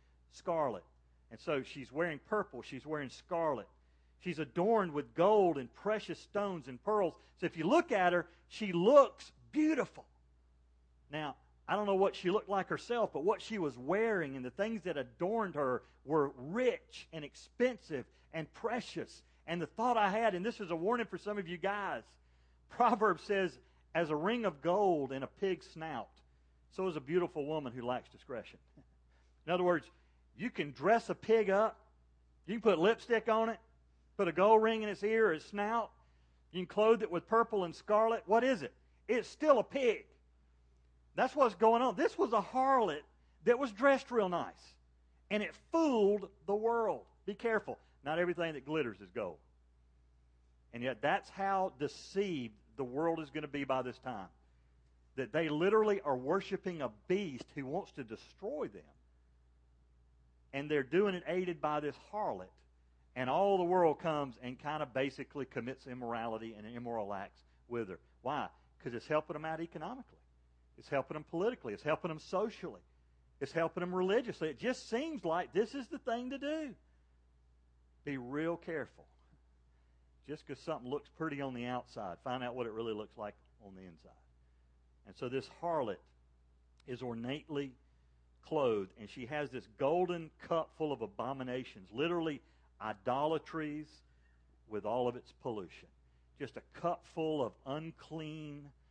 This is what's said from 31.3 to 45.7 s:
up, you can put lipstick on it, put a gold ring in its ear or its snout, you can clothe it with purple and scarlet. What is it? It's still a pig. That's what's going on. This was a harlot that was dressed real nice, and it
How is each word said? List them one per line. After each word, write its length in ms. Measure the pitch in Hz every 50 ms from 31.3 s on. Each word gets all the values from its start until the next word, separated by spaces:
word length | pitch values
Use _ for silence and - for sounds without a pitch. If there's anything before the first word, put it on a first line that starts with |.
| 220 226 214 190
up, 260 | 190 196 220 214 - - - _ _ _ _ _ _ _ _ _ _ _ _ -
you 80 | 208
can 60 | 240
put 180 | - 220 185 156
lipstick 480 | 165 208 233 - - - 233 220 220 233
on 220 | 220 220 226 226
it, 100 | 220 - - _ _ _ _ _ _ _ _ _ _
put 140 | - 202 170
a 20 |
gold 320 | 156 165 190 214 220 220 220
ring 200 | 220 226 220 214
in 60 | 214
its 140 | 190 - 202
ear 240 | 214 220 226 220 202
or 60 | 160
its 120 | 151 -
snout, 460 | - - 202 202 208 226 233 214 - - _ _ _ _ _ _ _ _ _ _ _
you 100 | - 185
can 40 | 180
clothe 380 | - - 202 214 220 233 208 220
it 80 | 160
with 160 | 170 170 - -
purple 380 | 220 226 233 226 226 202 180
and 100 | 170 156
scarlet. 480 | - - - 214 214 220 226 226 208 -
What 180 | 170 214 233 240
is 200 | 262 262 185 139
it? 100 | 104 - _ _ _ _ _ _ -
It's 200 | 240 240 185 -
still 320 | - - 294 311 277 220
a 40 | 190
pig. 420 | - - 277 262 240 190 135 - - _ _ _ _ _ _ _ _ _ _ _ _ _ _ _ _ _ _ _ _ _
That's 220 | - 233 254 -
what's 200 | 294 277 233 190
going 260 | 170 220 220 226 233
on. 140 | 262 254 196
This 220 | 185 311 440 - -
was 160 | - 240 233
a 80 | 214
harlot 600 | 180 - - 254 262 269 269 262 220 180 143 151 - - _ _ _ _ _ _ 156
that 120 | 220 240 240
was 140 | 285 247
dressed 380 | 202 196 254 277 277 254 - -
real 180 | - - 202 180
nice, 460 | 175 165 120 90 - - - - - _ _ _ _ _ _ _ _ _ _ -
and 100 | - 208
it 120 | 208 165 - - - _